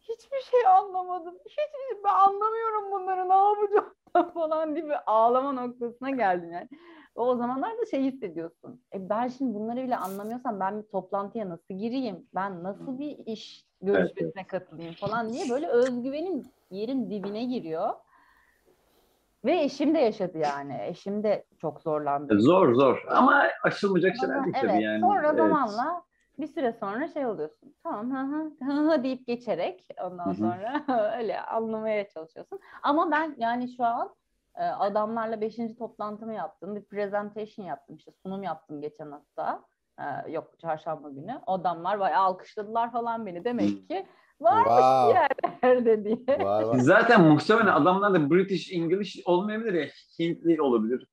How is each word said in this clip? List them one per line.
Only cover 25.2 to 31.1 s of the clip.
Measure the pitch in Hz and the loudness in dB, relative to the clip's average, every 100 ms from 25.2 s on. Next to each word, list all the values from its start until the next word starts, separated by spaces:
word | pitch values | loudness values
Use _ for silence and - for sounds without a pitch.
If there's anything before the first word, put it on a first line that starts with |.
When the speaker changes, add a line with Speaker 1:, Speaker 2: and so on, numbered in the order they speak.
| 302 | 2
Speaker 2:
Evet. | 302 | 4
Speaker 1:
zamanla | - 302 247 208 277 349 - _ _ - | 4 2 0 -2 -4 -6 -10 _ _ -12
bir | 294 | -10
süre | 330 269 | -4 -4
sonra | 185 196 208 320 | -4 -6 -6 -6
şey | 320 262 | -4 -4
oluyorsun. | 185 156 _ - _ | -4 -8 _ -20 _
Tamam, | 330 233 240 | -10 -8 -6
hı | 269 269 302 | -6 -4 -4
hı, | 311 294 262 | -6 -8 -4
hı | 285 302 | 0 2
hı | 311 | 2
deyip | 254 262 - | 0 -6 -6
geçerek | 240 226 165 208 370 _ - | -8 -4 -4 -4 -6 _ -10
ondan | 185 180 185 | -10 -8 -6
Speaker 2:
Hı | |
hı. | |
Speaker 1:
sonra | 190 214 185 214 285 285 | -2 -2 -2 -6 -6 -2
<laughs> | 247 214 | -2 0